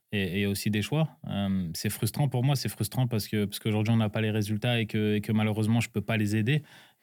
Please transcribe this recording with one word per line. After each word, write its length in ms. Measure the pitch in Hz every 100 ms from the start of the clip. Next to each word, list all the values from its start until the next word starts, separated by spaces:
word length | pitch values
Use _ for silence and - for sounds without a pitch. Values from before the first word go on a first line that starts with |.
| _
et, 100 | 104
et 120 | 95
il 80 | 95
y 20 |
a 60 | 101
aussi 200 | 98 117
des 120 | 107
choix. 360 | 101 147 156 - -
Euh, 400 | 101 98 95 87
c'est 160 | 80 110
frustrant 380 | - 117 - 147
pour 160 | 123
moi, 140 | 131 139
c'est 100 | 107
frustrant 400 | - 101 - 127
parce 220 | 110 -
que, 160 | 107 101
parce 140 | -
qu'aujourd'hui, 340 | 113 107 110
on 40 | 117
n'a 120 | 107
pas 100 | 113
les 120 | 110
résultats 500 | 107 101 107 123 120
et 40 | 110
que, 300 | 110 107 104
et 60 |
que 100 | 104
malheureusement, 480 | 110 110 107 107 117
je 100 | -
peux 120 | 104
pas 160 | 98 113
les 180 | 104 110
aider. 280 | 110 151 - - - _